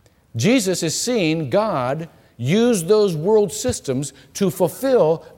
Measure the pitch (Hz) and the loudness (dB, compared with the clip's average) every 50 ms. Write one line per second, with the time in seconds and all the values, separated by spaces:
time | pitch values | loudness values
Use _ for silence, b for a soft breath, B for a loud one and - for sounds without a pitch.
0 | b b b b b b - 113 117 196 254 269 185 190 180 - 170 156 151 - | b b b b b b -6 -2 2 2 2 2 2 0 -2 -2 -2 -4 -4 -4
1 | - 226 254 226 175 156 156 165 156 123 139 202 214 220 180 139 123 127 143 160 | -4 -2 -2 0 0 0 0 -2 -2 -2 0 0 0 0 -2 -2 -2 -2 -4 -6
2 | 170 160 b b b b b b 120 131 180 220 233 247 233 185 160 165 214 214 | -8 -12 b b b b b b -2 0 2 2 4 2 2 0 2 2 2 2
3 | 208 202 165 147 156 202 220 214 208 170 - - - 254 240 - - - 127 131 | 4 2 0 -2 0 2 2 2 2 0 -4 -4 -4 -4 -4 -4 -4 -4 -4 -4
4 | 147 143 B B B B _ - 202 190 - - 185 160 - - 247 269 254 226 | -4 -6 B B B B _ -2 -2 -2 0 0 -2 -2 -2 -4 -2 0 2 4
5 | 165 156 165 156 B B B | 4 2 2 -2 B B B